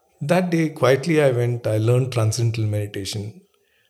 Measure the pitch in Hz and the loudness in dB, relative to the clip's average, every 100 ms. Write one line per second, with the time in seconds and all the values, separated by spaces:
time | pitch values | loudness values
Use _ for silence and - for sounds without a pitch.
0 | _ - 147 175 180 165 160 147 123 139 | _ -10 0 0 2 0 -2 0 2 2
1 | 156 156 139 120 120 120 - 110 110 123 | 2 2 2 2 0 -2 -2 0 2 2
2 | 127 113 107 113 117 113 107 107 104 101 | 0 0 0 0 0 0 -2 -2 -4 -8
3 | 98 104 104 - _ _ _ _ | -8 -8 -10 -14 _ _ _ _